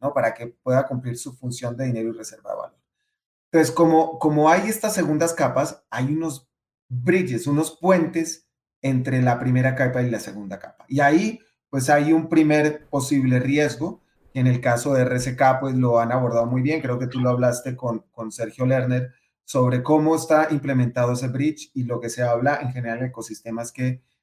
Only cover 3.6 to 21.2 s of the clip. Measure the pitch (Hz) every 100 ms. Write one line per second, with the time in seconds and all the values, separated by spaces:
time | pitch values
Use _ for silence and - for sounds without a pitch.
3.6 | 151 - 165 160 160 - 156 147 156 175
4.6 | 208 214 214 190 151 151 165 - 131 127
5.6 | 151 - _ 117 131 156 165 131 - _
6.6 | _ _ _ 123 123 185 156 120 - 143
7.6 | 160 - 180 185 160 165 160 - _ _
8.6 | _ _ 135 131 127 127 123 120 127 127
9.6 | 131 127 127 123 123 110 - 101 98 98
10.6 | - - - 139 143 156 220 - _ _
11.6 | _ 139 127 147 147 160 156 160 156 151
12.6 | 151 151 - 139 131 143 131 127 131 143
13.6 | 147 117 160 - _ _ _ 131 127 123
14.6 | 127 120 147 135 127 123 123 123 135 131
15.6 | 135 127 123 117 117 127 123 117 117 127
16.6 | 131 160 139 123 127 127 123 123 123 120
17.6 | 131 123 123 110 - - 110 - 110 -
18.6 | 127 131 123 127 127 - _ _ - 135
19.6 | 123 127 123 156 156 160 - 156 156 151
20.6 | 143 127 123 123 120 123